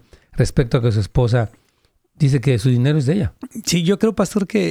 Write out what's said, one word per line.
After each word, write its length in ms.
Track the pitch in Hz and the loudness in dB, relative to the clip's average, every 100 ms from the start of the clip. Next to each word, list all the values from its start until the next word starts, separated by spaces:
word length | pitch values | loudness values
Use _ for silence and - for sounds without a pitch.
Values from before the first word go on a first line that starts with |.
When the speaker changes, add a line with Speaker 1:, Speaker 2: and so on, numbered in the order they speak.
| - - _ | -8 -20 _
Speaker 1:
respecto 460 | - 120 - 120 131 | -2 0 0 0 0
a 40 | |
que 100 | 117 | 0
su 80 | 107 | 0
esposa 520 | 92 139 120 123 110 - _ _ _ _ _ _ | 0 0 0 0 -2 -8 _ _ _ _ _ _
dice 260 | 143 139 | 0 2
que 160 | 139 120 | 0 0
su 120 | 127 | 2
dinero 280 | 120 131 156 | 2 2 0
es 80 | 127 | 0
de 80 | |
ella? 200 | 196 120 - - - | -2 -2 -6 -16 -10
Speaker 2:
Sí, 200 | - 175 | -4 -2
yo 160 | 165 196 | 0 0
creo, 140 | 220 196 | 0 0
Pastor, 320 | 196 208 196 | -2 -2 -2
que 220 | 214 170 | -2 -2